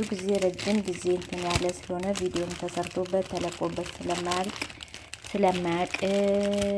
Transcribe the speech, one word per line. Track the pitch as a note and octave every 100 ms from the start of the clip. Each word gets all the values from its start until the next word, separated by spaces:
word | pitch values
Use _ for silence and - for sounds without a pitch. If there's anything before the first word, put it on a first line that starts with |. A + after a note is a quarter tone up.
| G#3
ጊዜ | G3 F#3 G3+
ረጅም | F#3 F3+ - G#3+
ጊዜ | G3 E3+ F3+
እንትን | F3+ - F3+
ያለ | F3 F3 F3+
ስለሆነ | F3 - F3+ F#3 G3
ቪዲዮም | F3+ F3+ F3 F3
ተሰርቶበት | F3 F3+ E3+ - F#3 F#3+ F#3
ተለቆበት | F3+ F3 - E3+ E3+ F3+
ስለማያልቅ፣ | - F3 F3 F3 F3+ G3 - - - - - - -
ስለማያውቅ | - G3+ G3 F3+ F3 E3+ F3+ - F#3+ G3+ G3+ G3+ G3+ G3+ G3+